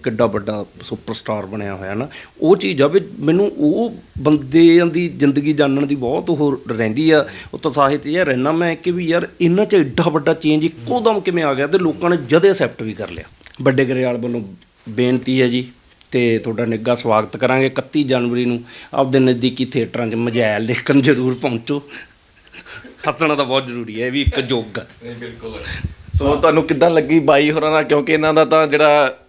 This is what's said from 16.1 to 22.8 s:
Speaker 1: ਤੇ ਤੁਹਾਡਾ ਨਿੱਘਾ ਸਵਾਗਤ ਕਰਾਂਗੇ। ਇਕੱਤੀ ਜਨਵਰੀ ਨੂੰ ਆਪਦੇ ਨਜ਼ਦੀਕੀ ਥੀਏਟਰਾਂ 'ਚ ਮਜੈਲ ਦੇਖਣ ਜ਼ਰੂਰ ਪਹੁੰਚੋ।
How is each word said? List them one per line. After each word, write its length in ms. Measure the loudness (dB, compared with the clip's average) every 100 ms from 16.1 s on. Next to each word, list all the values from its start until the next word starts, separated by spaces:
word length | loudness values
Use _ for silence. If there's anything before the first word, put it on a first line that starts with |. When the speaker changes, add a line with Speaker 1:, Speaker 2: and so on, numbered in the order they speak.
Speaker 1:
ਤੇ 260 | 0 2 0
ਤੁਹਾਡਾ 280 | -2 -4 -2
ਨਿੱਘਾ 300 | -2 -2 -2
ਸਵਾਗਤ 420 | 2 2 0 -2
ਕਰਾਂਗੇ। 280 | 0 2 0
ਇਕੱਤੀ 380 | -2 -4 -4
ਜਨਵਰੀ 420 | 0 0 0 0 -2
ਨੂੰ 180 | -4 -8 -20 -8
ਆਪਦੇ 260 | -2 2 4
ਨਜ਼ਦੀਕੀ 460 | 4 2 -2 -2 -4
ਥੀਏਟਰਾਂ 420 | -2 -4 -4 -4
'ਚ 80 | -2
ਮਜੈਲ 500 | -2 0 0 0 -2
ਦੇਖਣ 360 | -4 2 2
ਜ਼ਰੂਰ 340 | 4 2 0 -2
ਪਹੁੰਚੋ। 420 | -4 -6 -6 -8 -8 -20 -20 _ _ _ _ -20 -20 -20